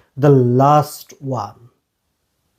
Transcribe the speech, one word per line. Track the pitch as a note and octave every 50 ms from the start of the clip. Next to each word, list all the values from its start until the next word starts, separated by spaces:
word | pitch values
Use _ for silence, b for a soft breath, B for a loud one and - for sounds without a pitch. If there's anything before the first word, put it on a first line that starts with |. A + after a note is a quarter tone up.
| b b b C3+
the | C3+ C#3+
last | C#3 C3 B2 A#2+ B2 B2+ C3+ C#3+ D3+ D3+ C#3+ - - - - - - - C#3+ C3+
one। | B2+ A2+ G2+ G#2 - _ A#2 A#2+ _ _ _ _ _ _ _ _ _ _ _ _ _ _ _ _ _